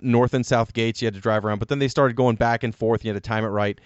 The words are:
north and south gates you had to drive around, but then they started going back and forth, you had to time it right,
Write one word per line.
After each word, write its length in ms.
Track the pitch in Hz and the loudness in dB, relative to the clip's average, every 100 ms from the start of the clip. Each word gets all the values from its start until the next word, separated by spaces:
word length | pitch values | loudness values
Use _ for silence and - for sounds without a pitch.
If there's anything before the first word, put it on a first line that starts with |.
north 320 | 127 117 123 | 2 4 4
and 120 | 131 120 | 0 0
south 280 | 123 113 | 0 0
gates 280 | - 113 110 | 0 -2 0
you 40 | 117 | -4
had 80 | |
to 60 | 98 | -4
drive 240 | 113 107 107 | 0 0 0
around, 140 | 104 | -4
but 80 | 107 | -2
then 100 | 143 | -2
they 80 | 139 | 0
started 280 | 135 135 117 | 2 2 4
going 200 | 127 110 | 2 2
back 280 | 117 117 | 0 0
and 100 | 117 - | -4 -4
forth, 300 | 113 113 113 | -2 0 -2
you 40 | |
had 80 | 101 | -6
to 40 | - | -4
time 180 | 110 110 | -4 -2
it 40 | |
right, 300 | 104 104 101 | -2 -2 -4